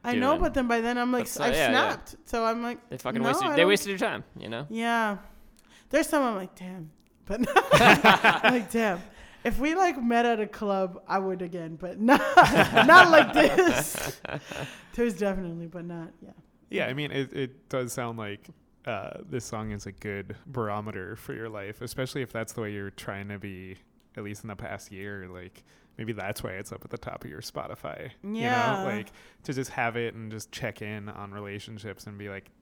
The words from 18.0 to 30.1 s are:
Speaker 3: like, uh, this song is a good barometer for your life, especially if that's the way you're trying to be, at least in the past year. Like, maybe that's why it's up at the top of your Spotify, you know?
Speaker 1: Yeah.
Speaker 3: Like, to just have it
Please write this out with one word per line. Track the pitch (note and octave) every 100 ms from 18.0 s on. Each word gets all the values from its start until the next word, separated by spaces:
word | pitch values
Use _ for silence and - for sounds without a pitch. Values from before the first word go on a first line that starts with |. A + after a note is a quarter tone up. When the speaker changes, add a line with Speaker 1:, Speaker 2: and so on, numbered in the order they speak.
| A#2+ A2+
Speaker 3:
like, | G#2 G2+ - - _ _ -
uh, | G#2 - - -
this | C3
song | - A2+ A2
is | G#2 G2+
a |
good | F#2+ G#2+ G2 F#2+ G2+ -
barometer | B2+ G#2+ G#2 G#2+ G#2 F#2 G#2+
for | -
your | C3+ A2+
life, | G#2+ G2 -
especially | A#2+ - C3 D3
if | A#2+
that's | A2+ A2
the | -
way | G#2+
you're | G#2 G2
trying | - - G2 G2+
to | G2+
be, | G2 F#2 F#2 F#2+ _ _ _ -
at |
least | G#2 G#2
in | A2+
the | G2
past | - G2 -
year. | F#2+ G2+ G2+ F#2
Like, | F2+ F2+ - _ _ _ -
maybe | A2+
that's | G#2 F#2+ G#2+
why | A2+
it's | F#2+ G#2
up | F#2+
at | -
the | -
top | - -
of | -
your | D2
Spotify, | - - - - - - - -
you | G3
know? | A3
Speaker 1:
Yeah. | A#3+ B3 A#3 G3+
Speaker 3:
Like, | F#3+ G#2+ - - - _
to | -
just | C3 C3
have | - A#2 A#2
it | A#2